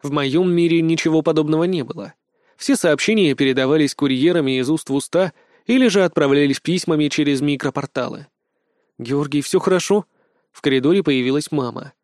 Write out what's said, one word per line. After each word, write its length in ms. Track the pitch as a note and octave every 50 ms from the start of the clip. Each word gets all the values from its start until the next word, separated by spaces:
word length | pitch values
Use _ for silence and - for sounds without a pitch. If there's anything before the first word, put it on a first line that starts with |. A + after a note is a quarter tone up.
В 100 | _ C#3+
моём 380 | C#3 D3 C#3 C#3 C3 D#3+ F#3 F3+
мире 320 | F3 F3 E3+ E3+ E3 E3+
ничего 420 | D#3+ D#3+ E3 D#3+ - E3 D#3 D#3+ D#3
подобного 420 | E3+ D#3+ D#3 D#3 D3+ D#3 D#3 E3
не 180 | F#3 F#3+ E3+ C3
было. 300 | A2+ - D#3 D3+ C#3+ - _ _ _ _ _ _ _ _
Все 220 | _ - - C#4 -
сообщения 580 | - F3 D3+ C3+ - - A3 A3 G3 D#3 C3+
передавались 600 | - C#3 C3+ C3 B2+ C3 C3 D3 D#3+ D3+ C#3 -
курьерами 640 | - D3 C#3 C3 B2+ C3+ E3+ F3+ F3 D3+ C3+ C3 C3
из 100 | B2+ B2
уст 200 | D#3 D#3 - -
в 40 | C#3
уста 400 | C#3 - - - E3+ F#3+ F3 - _ _ _ _ _ _
или 240 | - A#3 C4 C4 A#3+
же 160 | F3+ G3+ F#3+
отправлялись 560 | E3+ - - D3+ C#3 C#3 C#3+ D3 C#3+ C#3 -
письмами 480 | _ - F3 F#3 - - E3 D3+ D3+ D3
через 320 | - - D3+ C#3 C#3+ C3
микропорталы. 840 | C#3 D3 C#3+ C3+ - D3 - - C#3+ D3+ _ D3 B2 - D3 - D3 _ _ _ _ _ _ _ _ _ _ _ _ _ _ _
"Георгий, 440 | A#2 A#2 C3+ C#3+ D3 C#3 C3+ D3
всё 180 | C#3 - - F#3
хорошо?" 460 | - - F#3 F3+ - - G3 G#3 F#3+ _ _ _ _ _ _ _ _ _
В 100 | _ -
коридоре 420 | _ D3 C3+ C3 B2+ D3 F3 G3+ F3+
появилась 480 | D#3 C#3+ B2+ B2 B2+ C3+ D3 D3+ -
мама. 420 | - D3 C3 A#2+ - F2+ - C#3+ _ _